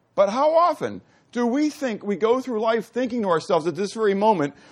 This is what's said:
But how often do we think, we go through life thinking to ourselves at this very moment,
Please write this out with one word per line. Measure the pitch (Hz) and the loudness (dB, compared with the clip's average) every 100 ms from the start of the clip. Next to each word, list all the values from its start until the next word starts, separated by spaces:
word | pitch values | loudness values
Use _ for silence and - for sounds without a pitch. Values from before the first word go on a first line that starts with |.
| _ | _
But | - 196 | 0 0
how | 240 302 320 | 2 2 4
often | 349 311 117 92 - _ _ | 4 2 -4 -8 -16 _ _
do | 240 240 | -4 -2
we | 269 302 | 0 -2
think, | - 262 202 | -2 -6 -6
we | 202 180 | -4 -2
go | 214 254 | 0 0
through | 262 214 | -2 -4
life | 226 226 - | 0 -2 -2
thinking | 240 247 240 | -4 -4 -2
to | 202 | 0
ourselves | 165 160 170 160 | 0 2 0 0
at | 156 | -4
this | 196 | -4
very | - 214 | -2 0
moment, | 196 220 190 143 - - | 2 2 2 0 -6 -20